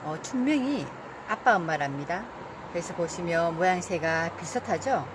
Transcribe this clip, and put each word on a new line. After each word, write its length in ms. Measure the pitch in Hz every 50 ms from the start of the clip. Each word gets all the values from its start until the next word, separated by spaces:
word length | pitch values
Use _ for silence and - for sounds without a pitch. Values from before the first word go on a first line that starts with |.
| -
어, 140 | 156 156 160
춘명이 640 | - - - 254 247 269 311 285 254 269 285 247 143 131 - - - - - - - -
아빠, 300 | 214 214 - 254 226 185
엄마랍니다. 640 | 170 160 160 147 143 139 139 139 147 - 170 185 226 - - - - - - - - -
그래서 240 | - 175 165 - 180
보시면 600 | - 170 160 - - 175 170 170 165 170 170 165 160
모양새가 800 | 180 185 185 180 175 - 190 165 151 165 160 160 165 165 - -
비슷하죠? 680 | - 165 - 247 240 - 202 160 - 262 262 190 135 - -